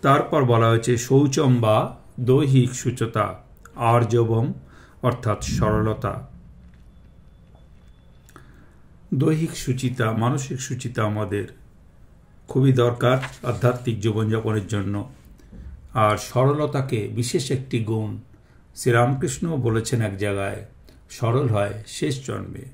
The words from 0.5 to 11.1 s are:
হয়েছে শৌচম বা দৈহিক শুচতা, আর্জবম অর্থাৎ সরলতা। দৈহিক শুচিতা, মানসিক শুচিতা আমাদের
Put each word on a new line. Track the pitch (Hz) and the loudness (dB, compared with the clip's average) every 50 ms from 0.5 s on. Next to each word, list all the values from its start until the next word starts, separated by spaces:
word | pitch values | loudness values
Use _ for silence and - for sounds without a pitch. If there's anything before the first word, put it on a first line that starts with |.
| 120 113 113 113 | 4 4 4 4
হয়েছে | 113 113 113 - 123 113 | 4 2 2 2 0 0
শৌচম | - - 131 135 143 135 135 156 151 131 127 | 0 2 4 4 4 4 2 2 4 4 4
বা | 120 117 110 107 113 151 - - - - - - - | 4 4 4 4 4 2 0 -6 -14 -20 -20 -10 -6
দৈহিক | 127 117 131 143 156 135 135 131 120 113 - | 0 2 4 4 4 4 6 4 4 4 0
শুচতা, | - - 131 117 - 117 113 - 113 104 101 92 - - - - - - - - | -4 -4 -4 -4 -2 -4 -4 -2 -2 -2 -2 -4 -10 -16 -20 -20 -20 -20 -20 -8
আর্জবম | - 123 117 117 120 120 107 113 120 113 110 113 113 117 151 196 - - - - - - - - - | -2 2 4 4 4 4 4 4 2 2 4 2 0 0 0 -4 -6 -12 -20 -20 -20 -20 -20 -18 -4
অর্থাৎ | - 127 - - - 110 104 - - | -2 -2 -2 -2 -2 -4 -4 -2 -4
সরলতা। | - - - 117 107 107 107 107 110 107 - - 101 - - - - - - - - - - - - - - - - - - - - - - - - - - - - - - - - - - - - - - - - - - - - - - - - - - - - - - - - - - - - - | -4 -2 0 2 2 2 2 2 0 -2 -2 -4 -6 -6 -6 -12 -14 -20 -20 -20 -20 -20 -20 -20 -20 -20 -20 -20 -20 -20 -20 -20 -20 -20 -20 -20 -20 -20 -20 -20 -20 -20 -20 -20 -20 -20 -20 -20 -20 -20 -20 -20 -20 -20 -20 -20 -20 -20 -20 -20 -20 -20 -20 -20 -20 -20 -20 -20 -20 -20 -20 -8 -4 -2
দৈহিক | 131 139 160 156 156 160 160 - - | 0 2 2 2 2 0 -4 -6 -8
শুচিতা, | - - 127 131 131 127 - - 120 110 | -4 -4 -4 -2 -2 -4 -2 0 -2 -2
মানসিক | 110 110 110 120 143 147 135 - - 120 | 0 0 0 0 0 0 -4 -6 -8 -8
শুচিতা | - - 131 117 - 117 117 - 110 | -6 -8 -8 -8 -8 -8 -4 -2 -2
আমাদের | 107 | -2